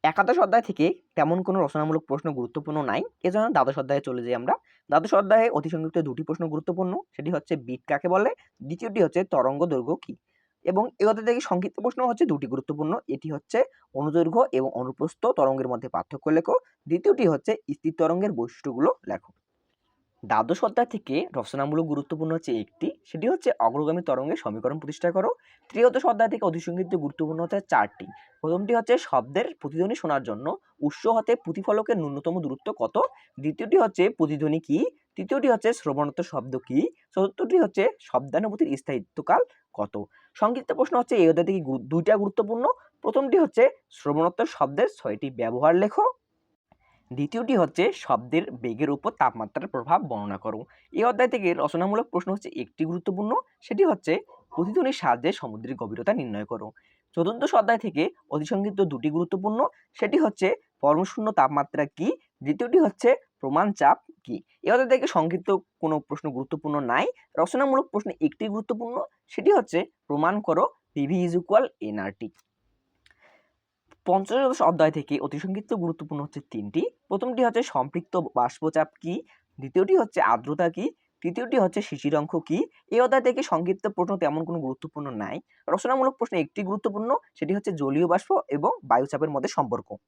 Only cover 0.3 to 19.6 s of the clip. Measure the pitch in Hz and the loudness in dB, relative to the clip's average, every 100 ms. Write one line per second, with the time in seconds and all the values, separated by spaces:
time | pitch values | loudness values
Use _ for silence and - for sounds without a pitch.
0.3 | 339 208 226 226 190 160 370 _ - 151 | 4 4 2 0 0 0 0 _ 0 0
1.3 | 180 185 190 170 156 151 160 160 139 165 | 0 0 0 0 0 0 -2 -2 -4 -4
2.3 | 131 120 151 143 151 135 104 466 _ 185 | -6 -6 -8 -6 -4 -2 -2 -4 _ -2
3.3 | 208 220 185 131 135 135 139 - 123 120 | 0 0 2 2 0 -2 -2 -2 -6 -4
4.3 | 120 123 - _ _ - 151 160 196 196 | -4 -2 -4 _ _ 0 0 4 2 4
5.3 | 220 226 - 165 165 160 170 151 123 160 | 4 4 0 -2 -4 -2 -2 -2 -4 -6
6.3 | 160 165 151 160 175 185 202 - - 151 | -4 -4 -4 -4 -4 -2 -4 -8 -8 -4
7.3 | 175 - 156 120 127 - 143 175 185 220 | -4 -2 -6 -4 -12 -4 -2 2 2 2
8.3 | 494 _ _ 131 175 226 208 165 175 190 | -2 _ _ -12 -8 -6 2 2 2 0
9.3 | 139 127 143 175 139 120 170 - - _ | 2 2 0 0 0 -2 -6 -6 -18 _
10.3 | _ _ _ - 185 247 _ 208 220 220 | _ _ _ -2 0 -2 _ 2 2 0
11.3 | 240 - 180 196 - 220 247 254 226 247 | -2 0 -2 -2 -4 -6 -2 -2 -2 -2
12.3 | 147 120 131 - 147 156 170 - 143 156 | -4 -2 -6 -6 -4 -4 -4 -6 -8 -8
13.3 | 151 _ 226 - _ _ 131 147 160 165 | -10 _ 0 0 _ _ -4 0 2 2
14.3 | 214 - 127 131 - 127 131 160 - 233 | 2 2 0 -2 -4 -8 -6 -8 -2 -2
15.3 | 254 135 135 131 120 127 - - 139 156 | 2 2 2 -4 -6 -6 -8 -8 -8 0
16.3 | 160 165 508 _ _ - 170 415 381 202 | 0 2 -2 _ _ -4 0 2 4 4
17.3 | 143 - - - 151 160 165 160 175 202 | 2 -2 -4 -6 -4 -4 0 0 2 -2
18.3 | 135 120 - 143 123 302 - - 98 _ | -2 -6 -6 -8 0 0 0 -8 -10 _
19.3 | _ _ _ | _ _ _